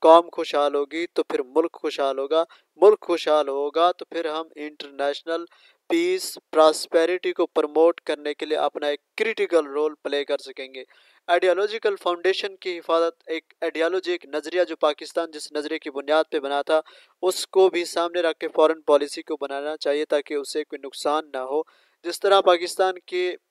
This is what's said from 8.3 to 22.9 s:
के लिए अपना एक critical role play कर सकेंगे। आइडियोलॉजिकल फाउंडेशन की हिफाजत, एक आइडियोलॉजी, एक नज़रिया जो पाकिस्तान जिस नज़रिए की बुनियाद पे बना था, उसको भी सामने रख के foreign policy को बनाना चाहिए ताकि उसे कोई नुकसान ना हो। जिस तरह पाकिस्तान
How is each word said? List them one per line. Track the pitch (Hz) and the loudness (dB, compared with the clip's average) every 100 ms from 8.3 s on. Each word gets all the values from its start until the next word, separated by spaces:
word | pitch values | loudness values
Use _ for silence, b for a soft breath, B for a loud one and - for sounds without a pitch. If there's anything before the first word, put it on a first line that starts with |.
के | 147 151 | -8 -6
लिए | 151 | -2
अपना | 147 - 147 | -2 -2 -6
एक | 147 _ - | -6 _ -6
critical | 220 214 196 170 147 | -4 -2 0 0 0
role | 139 151 | -2 -4
play | 151 147 143 | -4 -6 -4
कर | 143 139 | -2 -6
सकेंगे। | - 131 131 131 127 b b b - | -6 -16 -16 -16 -20 b b b 0
आइडियोलॉजिकल | 175 180 175 208 220 214 196 | 2 4 2 0 -2 -2 -2
फाउंडेशन | 185 175 175 190 208 190 | -4 -2 0 -2 -4 -8
की | 185 | -10
हिफाजत, | 175 160 165 165 165 - | -10 -2 0 0 -4 -8
एक | 165 _ _ | -8 _ _
आइडियोलॉजी, | 165 151 165 185 175 | -6 -2 0 -2 -4
एक | 180 139 | -6 -6
नज़रिया | 151 151 175 | -8 -4 -2
जो | 170 160 | -2 0
पाकिस्तान | 156 147 156 - 165 | 0 -2 -6 -6 -6
जिस | 151 - 151 | -8 -8 -8
नज़रिए | 147 151 | -6 -8
की | 156 | -8
बुनियाद | 139 139 151 160 | -10 0 0 2
पे | 160 | -2
बना | 139 143 | -2 -4
था, | 143 156 - b b b | 0 0 0 b b b
उसको | 180 180 - 190 190 | -4 -4 -2 4 4
भी | 170 | 4
सामने | 170 - 170 170 | -4 -4 -4 -2
रख | 165 156 | -2 -2
के | 165 | -6
foreign | 165 156 160 | 4 4 4
policy | 156 147 143 165 | 2 2 2 -8
को | - 151 | -8 -8
बनाना | 143 139 143 156 | -6 -8 -8 -6
चाहिए | 151 143 | -2 -2
ताकि | 151 151 - 147 | 0 -2 -2 -8
उसे | 135 156 | -6 -8
कोई | 151 143 | -8 -10
नुकसान | 135 - 151 151 156 | -14 -8 -2 -2 -4
ना | 135 | -8
हो। | 131 143 160 b b b | -4 -4 -4 b b b
जिस | 165 - | -10 -4
तरह | 202 196 | 2 4
पाकिस्तान | 190 175 170 - 185 | 4 2 0 -2 -2